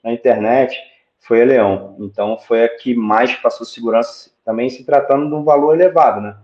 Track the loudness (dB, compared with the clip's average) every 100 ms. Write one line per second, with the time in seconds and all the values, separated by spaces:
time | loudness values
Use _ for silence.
0 | -8 -2 0 0 0 0 0 -4 -16 _
1 | _ _ _ 2 4 4 2 -2 -8 -16
2 | -12 -6 -6 -6 -2 0 0 -2 -4 -4
3 | 0 0 0 0 -4 -4 -18 -8 -2 -2
4 | -2 -12 -20 _ -8 -6 -6 -8 0 0
5 | 2 -2 -2 -4 0 2 2 2 2 4
6 | 2 0 -10 -14